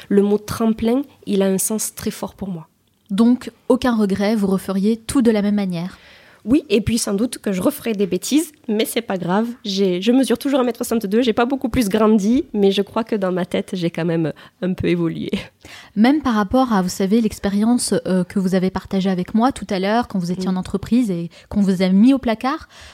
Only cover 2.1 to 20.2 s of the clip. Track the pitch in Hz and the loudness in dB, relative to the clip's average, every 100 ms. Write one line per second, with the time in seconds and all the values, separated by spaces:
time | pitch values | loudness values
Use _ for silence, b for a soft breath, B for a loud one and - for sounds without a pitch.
2.1 | - 196 - 196 170 - _ _ _ - | -8 -12 -10 -10 -10 -12 _ _ _ -6
3.1 | 196 233 247 - - - 254 254 226 208 | 2 4 4 -2 -8 0 2 2 0 0
4.1 | 190 202 226 196 190 190 190 202 226 - | 0 0 0 0 0 -2 -2 0 -2 -2
5.1 | 277 233 220 202 208 196 175 180 - b | 2 4 4 2 0 -2 -4 -8 -12 b
6.1 | b b b 208 294 - 240 202 226 - | b b b 0 0 2 -2 0 -2 -2
7.1 | 196 254 - - 185 214 - 233 208 202 | -2 -2 -4 -4 0 -2 -2 -6 -2 -2
8.1 | 185 - 277 339 - - 214 214 - 226 | -2 0 0 0 -8 -4 -2 -2 -4 -4
9.1 | 190 175 190 233 233 208 190 196 175 190 | -4 -2 0 -2 -6 -6 -2 0 0 2
10.1 | 247 254 240 285 277 247 233 233 233 208 | 2 2 0 0 0 0 -2 -4 -2 0
11.1 | 214 262 214 240 277 247 262 214 220 220 | 0 0 0 0 -2 -2 0 0 2 4
12.1 | 214 190 254 339 214 196 196 190 - 226 | 4 2 0 0 2 2 2 -2 -4 -4
13.1 | 220 185 180 180 190 202 190 170 175 170 | -2 -2 -2 -4 -4 -4 -4 -4 -2 -2
14.1 | 170 156 - B - 185 185 - 175 170 | 0 -2 -4 B -8 -6 -2 -2 0 -2
15.1 | 160 - - - _ B B B - 233 | -4 -6 -6 -8 _ B B B 2 4
16.1 | 302 269 214 202 254 254 208 180 - 196 | 4 2 0 0 0 2 0 0 -2 0
17.1 | 220 214 - 202 202 220 247 - 196 - | 2 0 -2 -4 0 2 0 0 -2 0
18.1 | 185 180 208 185 185 180 185 - 196 190 | -2 0 -2 0 0 0 -4 -4 -2 -2
19.1 | 180 180 220 240 - 190 196 190 226 233 | -2 -2 0 0 -2 -6 -2 0 0 -2
20.1 | 196 | -4